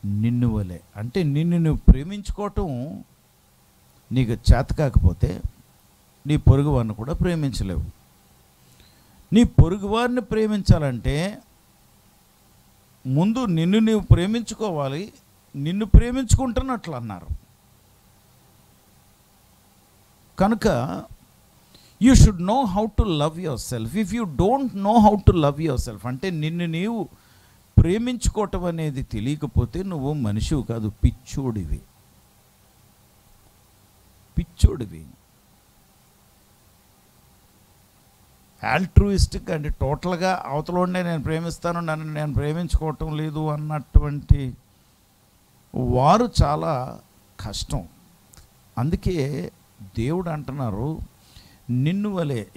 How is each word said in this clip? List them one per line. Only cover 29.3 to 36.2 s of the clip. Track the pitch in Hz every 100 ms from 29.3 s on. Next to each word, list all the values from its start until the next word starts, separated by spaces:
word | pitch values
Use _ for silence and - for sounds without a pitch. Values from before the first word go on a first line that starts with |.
| 147 139 131 120 170
నువ్వు | 196 165 135
మనిషివి | 151 110 104 - 151
కాదు, | 110 117 107 -
పిచ్చోడివి, | 127 - - - 135 107 80 - - _ _ _ _ _ _ _ _ _ _ _ _ _ _ - - _ _ _ _ _ _ _ - -
పిచ్చోడివి. | 170 - - 147 107 82 76 - _ _ _ _ _ _ _ _ _ _